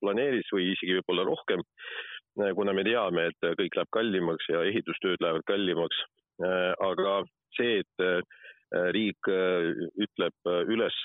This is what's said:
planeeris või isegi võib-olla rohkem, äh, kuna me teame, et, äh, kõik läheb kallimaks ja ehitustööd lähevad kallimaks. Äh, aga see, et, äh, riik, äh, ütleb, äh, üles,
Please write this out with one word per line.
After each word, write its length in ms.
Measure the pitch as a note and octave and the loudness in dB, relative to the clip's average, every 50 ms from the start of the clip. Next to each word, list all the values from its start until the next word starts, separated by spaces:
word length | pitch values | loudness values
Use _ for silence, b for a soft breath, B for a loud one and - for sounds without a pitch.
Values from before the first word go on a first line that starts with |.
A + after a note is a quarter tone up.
planeeris 500 | G2 G2+ G2+ A2+ C#3 C#3+ C3 G#2+ - - | 0 0 0 0 0 0 0 -2 -2 -2
või 220 | G#2 F#2+ F2+ F#2+ F#2+ | -2 0 0 0 -2
isegi 260 | - - F#2 F#2 F#2 | -2 -2 0 0 0
võib-olla 240 | - - F2+ F2+ F#2+ | 0 0 0 0 0
rohkem, 400 | - - - - - F#2+ F2+ - - B B B B B B B B B B - _ _ - G#2 | 0 -2 -2 -2 -2 -2 -2 -2 -6 B B B B B B B B B B -18 _ _ -2 0
äh, 80 | G2 | 0
kuna 220 | F#2 F#2+ G2+ G2 G2 | 0 0 0 2 2
me 100 | G2 F#2+ | 2 2
teame, 460 | G#2+ A#2 A#2+ G#2+ F#2 F2 E2+ E2+ E2+ | 2 2 2 2 2 2 2 0 0
et, 80 | E2 - - E2+ | 0 -2 -2 -2
äh, 80 | E2+ | 0
kõik 240 | - F#2+ E2 - - | 0 -2 -2 0 -2
läheb 160 | E2+ - - | -2 0 0
kallimaks 560 | A2 A#2 A2+ F#2+ F#2 E2+ E2 E2 D#2+ - - | 0 0 2 0 0 0 0 -2 -2 -2 -2
ja 140 | D#2+ E2+ E2 G2 | 0 0 2 0
ehitustööd 560 | G#2+ G2+ - - - - - F#2+ F2+ E2 F2 | 0 -2 -2 -4 -4 -2 0 0 0 0 0
lähevad 240 | E2+ D#2+ D#2+ - - | 0 0 0 0 -2
kallimaks. 560 | G2+ G2+ G2+ F2+ E2+ E2 E2+ D#2 - - - - _ _ _ _ _ - | 0 0 0 0 0 0 0 -2 -2 -4 -6 -8 _ _ _ _ _ -4
Äh, 340 | F2 F#2 F#2 F#2 F2+ F2+ F2 - | -2 0 0 2 2 0 0 0
aga 380 | G2 F#2+ F2+ - F#3+ G3 - G3 F#3 - _ _ _ _ - | 0 0 0 0 0 2 2 0 0 -4 _ _ _ _ -4
see, 300 | - A#2+ A#2+ A2+ G2 - | -2 0 2 2 0 -2
et, 180 | - _ - | -2 _ 0
äh, 220 | F2+ F#2 F2+ F2 F2+ B B B B B B B B _ - F2 F2+ F2+ | 0 2 2 0 -2 B B B B B B B B _ -2 0 0 2
riik, 400 | E2+ G#2 A2 G2+ - - - G#2 | 2 2 0 0 -2 -2 -2 0
äh, 400 | G2 F#2 F#2 F#2 F2+ F2 E2 E2 - - E2+ D#2+ - F#2+ | 2 2 2 2 2 2 2 0 0 -2 -4 -4 -4 -4
ütleb, 320 | G#2 - _ - F2+ E2 - _ - F2 | -4 -2 _ -2 -2 -2 -2 _ -2 0
äh, 140 | F2 F2 E2+ | 0 2 2
üles, 300 | F2 A2+ A2+ A2 E2+ - - - | 2 2 0 0 0 -2 -2 -2